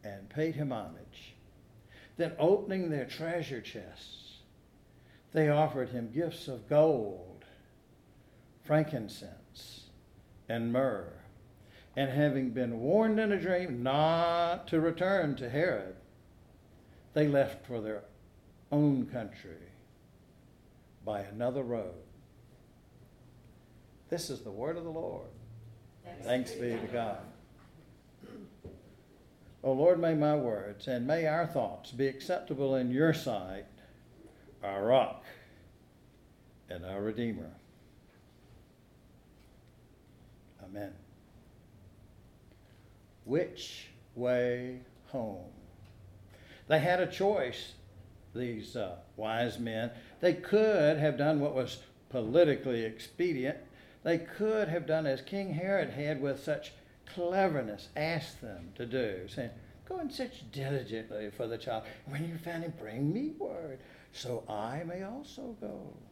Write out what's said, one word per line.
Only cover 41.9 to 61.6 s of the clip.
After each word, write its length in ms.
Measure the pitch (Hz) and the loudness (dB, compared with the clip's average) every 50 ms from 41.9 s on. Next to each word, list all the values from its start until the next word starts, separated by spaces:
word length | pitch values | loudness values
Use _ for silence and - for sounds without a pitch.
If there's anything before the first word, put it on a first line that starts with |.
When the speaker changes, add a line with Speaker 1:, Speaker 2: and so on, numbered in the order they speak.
| - - - - - - - - - - - - - - - - - - - - - - - - - - - | -20 -20 -20 -20 -20 -20 -20 -20 -20 -20 -20 -20 -20 -20 -20 -20 -20 -20 -20 -20 -20 -20 -20 -20 -20 -16 -6
Speaker 1:
Which 640 | 107 131 165 180 - - - - - - - - - - - - - - | 0 0 0 0 0 -4 -10 -12 -12 -14 -16 -18 -18 -20 -20 -20 -18 -8
way 680 | 120 123 123 127 123 123 123 123 123 127 127 127 127 127 - - - - - | -4 0 2 2 4 4 2 0 -2 -4 -8 -10 -12 -14 -18 -20 -20 -16 -8
home? 440 | - 131 113 107 95 90 90 - - - - - - - - - - - - - - - - - - - - - - - - | -6 -6 -6 -6 -8 -10 -14 -16 -18 -20 -20 -20 -20 -20 -20 -20 -20 -20 -20 -20 -20 -20 -20 -20 -20 -20 -20 -20 -20 -20 2
They 120 | - 151 156 | 4 4 6
had 220 | 143 180 180 180 | 6 4 4 4
a 60 | 180 | 2
choice, 680 | - - - 190 202 214 185 135 123 117 - - - - - - - - - - - - - - - - | 0 0 2 2 4 4 2 0 -2 -4 -8 -10 -12 -14 -18 -20 -20 -20 -20 -20 -20 -20 -20 -20 -12 -8
these, 420 | 113 123 120 117 107 104 - - | -6 -6 -4 -6 -6 -8 -8 -6
uh, 220 | 120 104 90 87 87 - - - | -6 -6 -6 -6 -10 -14 -16 -10
wise 420 | - 110 110 113 117 123 120 101 120 | -6 -4 -2 0 2 2 0 0 -2
men. 340 | 117 117 110 110 117 120 - - - - - - | -4 -2 -2 -2 -2 -4 -6 -10 -16 -18 -8 2
They 140 | - 180 165 | 4 4 4
could 640 | 175 - - 202 214 220 220 208 175 147 151 156 147 | 4 0 4 4 6 6 6 6 6 6 6 6 6
have 180 | 151 151 139 | 4 2 4
done 240 | 123 143 151 160 147 | 4 4 4 4 4
what 140 | 139 147 131 | 2 2 2
was 280 | 131 123 - - - - - - - - - | 0 0 -2 -4 -10 -14 -20 -20 -20 -16 -6
politically 760 | - 127 110 110 127 170 175 151 135 - - 135 123 117 113 | -4 -2 -2 6 8 8 8 8 6 4 2 0 0 0 0
expedient. 720 | 110 110 - - - - - 175 180 156 131 127 139 - - - - - - - - - - - | -2 -4 -8 -14 -14 -4 -2 0 0 0 0 -2 -2 -4 -6 -12 -18 -20 -20 -20 -20 -20 -4 0
They 160 | - 170 165 | 2 2 2
could 500 | 165 - - - 208 220 220 214 208 160 | 0 -4 -4 -2 0 2 2 2 2 2
have 160 | 165 175 - | 0 0 0
done 220 | 156 156 160 156 | 2 2 2 2
as 160 | 143 135 127 - | 2 0 0 -2
King 320 | - 196 196 196 190 151 | -4 -4 -4 -2 -2 -2
Herod 360 | 160 180 196 196 190 156 127 | -2 0 2 2 2 2 0
had 300 | 107 135 147 147 156 131 | -2 -2 -2 -2 0 0
with 220 | 139 139 135 - - | 0 -2 -2 -2 -2
such 300 | - - - - - - - - - - - - | -2 -2 -2 -4 -10 -16 -18 -20 -20 -20 -20 -20
cleverness 840 | - - 180 175 175 185 196 196 185 156 139 120 107 104 98 - - - | -14 -6 -2 -2 2 4 4 4 4 4 2 0 -2 -6 -10 -12 -8 -4
asked 460 | 151 151 160 170 156 151 - - - 131 | -2 0 0 0 -2 -4 -6 -12 -12 -12
them 300 | 113 95 87 85 85 - | -12 -12 -12 -14 -14 -10
to 100 | - 123 | -10 -6
do, 420 | 117 123 131 120 107 95 92 90 - | -4 -2 -2 0 -2 -2 -6 -8 -8
saying, 240 | - 147 120 113 - - - - - - - | -8 -6 -6 -6 -8 -12 -18 -20 -20 -20 -12
"Go 120 | - 370 370 | -8 -6 -6
and 140 | 320 254 - | -4 -6 -4
search 380 | - 254 247 - - - 110 | -6 -6 -8 -8 -12 -16 -12
diligently 800 | - 139 135 135 143 135 113 98 110 113 110 - 107 107 107 104 | -8 -6 -2 -2 -2 -2 -2 -4 -6 -8 -6 -6 -6 -6 -6 -6
for 160 | 101 - 120 | -6 -6 -4
the 100 | 113 117 | -4 -4
child. 280 | 110 | -6